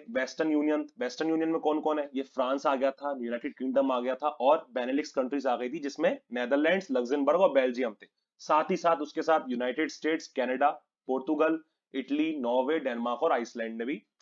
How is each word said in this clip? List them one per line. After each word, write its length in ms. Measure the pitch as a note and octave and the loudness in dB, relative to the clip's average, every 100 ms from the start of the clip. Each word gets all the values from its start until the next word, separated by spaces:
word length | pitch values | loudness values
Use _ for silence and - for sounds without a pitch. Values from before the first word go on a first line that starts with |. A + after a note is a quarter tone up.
| C3 | -2
वेस्टर्न 400 | B2 C3 - D#3+ | -4 -4 -2 2
यूनियन, 340 | D3+ D3+ D3+ D3 - | 2 2 0 -2 -6
वेस्टर्न 280 | B2 - D#3+ | -6 -2 0
यूनियन 180 | D#3+ D#3+ | 2 2
में 120 | D#3+ | 0
कौन 200 | D3+ D3+ | 0 0
कौन 180 | D3+ D3+ | 0 -2
है? 100 | C#3+ | -2
ये 80 | C3+ | -6
फ्रांस 420 | C3+ - B2+ C3+ D3+ | -6 -4 -2 0 0
आ 80 | C3+ | 2
गया 140 | C3+ | 0
था, 220 | - C#3+ C3+ | -2 -6 -6
यूनाइटेड 340 | A#2 A#2 D3 - | -6 -6 -6 -6
किंगडम 340 | C3 C3 C3+ | -2 2 2
आ 80 | B2 | 0
गया 140 | B2 | -2
था 140 | C3 D3 | -2 -4
और 380 | - B2+ D#3+ - | 0 2 2 0
बेनेलक्स 420 | B2 B2 C#3 D3+ | -6 -2 -2 -2
कंट्रीज 340 | - B2+ C#3+ C3 | -2 -2 -2 0
आ 100 | A2+ | -2
गई 120 | B2 | -2
थी, 100 | D#3+ | -6
जिसमें 320 | C#3 C#3+ E3+ C#4 - | -8 0 0 0 -6
नीदरलैंड्स, 580 | A#2+ A#2+ C#3+ D#3 F#3+ F#3 | -4 0 2 2 2 0
लग्जमबर्ग 500 | B2+ A#2+ D3 C#3 E3+ | -2 0 0 2 4
और 120 | F#3+ | 4
बेल्जियम 420 | C3+ C3 A#2+ A#2+ | 4 2 0 -4
थे। 120 | G2+ G2 _ _ _ | -4 -20 _ _ _
साथ 300 | - D#3 D#3+ | 0 2 2
ही 60 | F3+ | 2
साथ 200 | E3+ D#3+ | 2 2
उसके 240 | D3 D#3+ | 0 -4
साथ 260 | D3+ D#3 C3+ | 2 2 2
यूनाइटेड 420 | A#2+ B2 B2 D#3 | -2 -2 -2 -4
स्टेट्स, 360 | - D3+ D#3+ - | -2 -2 -2 -4
कनाडा, 420 | - B2 C3 C#3+ - _ _ - | -4 -2 2 0 0 _ _ -4
पोर्तुगल, 500 | C3 C3 D3+ D#3+ D#3+ - _ _ | -4 -2 0 2 0 -6 _ _
इटली, 400 | C3+ C3 D3 D#3+ D3+ | -8 -4 -2 0 -2
नॉर्वे, 380 | A#2+ B2+ B2+ D#3+ | 0 0 2 0
डेनमार्क 420 | C3 A#2 A#2+ A#2+ | -2 -2 -2 0
और 100 | E3 | 2
आइसलैंड 460 | C3+ A#2 A#2 A2+ A2+ | 2 -2 -6 -8 -6
ने 60 | |
भी 180 | A#2 F3+ _ _ | -6 -6 _ _